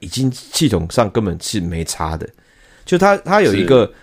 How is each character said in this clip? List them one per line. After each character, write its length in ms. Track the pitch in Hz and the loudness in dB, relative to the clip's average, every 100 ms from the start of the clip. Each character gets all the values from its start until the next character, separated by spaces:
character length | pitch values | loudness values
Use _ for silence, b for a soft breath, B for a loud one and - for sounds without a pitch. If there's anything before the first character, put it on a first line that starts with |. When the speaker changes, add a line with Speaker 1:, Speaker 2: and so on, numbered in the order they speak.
Speaker 1:
已 60 | 87 | -10
经 240 | 123 131 | -4 -4
系 380 | 127 - - 160 | -4 -8 -2 0
统 180 | 92 82 | 0 -2
上 200 | - 107 | -2 0
根 140 | 117 | 0
本 120 | 104 80 | -2 -4
是 180 | - 110 | -6 -6
没 220 | 85 82 | -4 -6
差 340 | 82 - 80 80 | -6 -6 -6 -6
的。 120 | - - b b b b | -10 -16 b b b b
就 140 | b 180 | b 2
它， 180 | 190 202 | 4 2
它 240 | - 202 | 2 2
有 140 | 170 | 4
一 100 | 98 | 2
个， 220 | 90 131 107 | 4 4 4
Speaker 2:
是。 60 | b | b